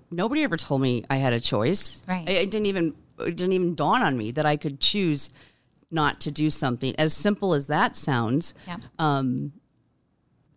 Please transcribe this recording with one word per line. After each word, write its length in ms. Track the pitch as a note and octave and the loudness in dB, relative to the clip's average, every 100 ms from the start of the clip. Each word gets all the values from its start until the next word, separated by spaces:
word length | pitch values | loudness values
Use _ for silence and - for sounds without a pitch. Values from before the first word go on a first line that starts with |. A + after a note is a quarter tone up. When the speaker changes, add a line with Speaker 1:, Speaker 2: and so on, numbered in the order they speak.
| _ | _
Speaker 1:
nobody 320 | E3+ G#3 D4 | -4 -2 0
ever 140 | D4 D#3+ | -2 -2
told 240 | - C#3 | -2 0
me 240 | C3+ B2 - | 2 0 0
I 60 | C3+ | 0
had 160 | C3+ | 2
a 80 | A#2 | 0
choice. 640 | - A2 A#2 G3+ - - - | 0 0 2 0 -2 -8 -6
Speaker 2:
Right. 180 | F#3 E3 | -6 0
Speaker 1:
I, 40 | |
it 180 | F#3+ F#3+ | 0 0
didn't 140 | G#3+ G#3 | 0 0
even, 280 | G3 E3 - - - | 0 -2 -2 -18 -8
it 180 | - E3+ | -6 -2
didn't 160 | F3+ | 0
even 200 | F#3 F3 | 2 0
dawn 300 | D3+ D3+ A#3 | 0 2 2
on 140 | G3+ B2+ | 2 0
me 140 | G#2+ | -4
that 140 | B2+ D3+ | -2 0
I 120 | D3 | 0
could 240 | D#3 C#3 | -2 2
choose 480 | - G#3 F#3 C#3+ - - - _ _ _ _ | 2 4 2 0 -4 -12 -20 _ _ _ _
not 300 | D#3+ D3 - | 0 0 0
to 80 | - | -6
do 180 | D3 D3+ | -2 0
something, 440 | D3 C3+ A#2+ C3 - | 2 0 0 -2 0
as 140 | D#3 | 2
simple 400 | - G#3 G#3 G3 | 2 0 0 2
as 140 | D3+ C#3 | 0 0
that 280 | D3+ A3+ - | 0 0 0
sounds. 580 | - B2+ A2 C3+ E3+ - - | 0 0 2 0 -2 -10 -14
Speaker 2:
Yeah. 100 | E3+ - - | -14 -14 -2
Speaker 1:
Um, 540 | D#3 C#3 C3 C3 C#3+ C#3+ _ _ _ _ _ _ _ _ _ | 0 2 0 -2 -6 -10 _ _ _ _ _ _ _ _ _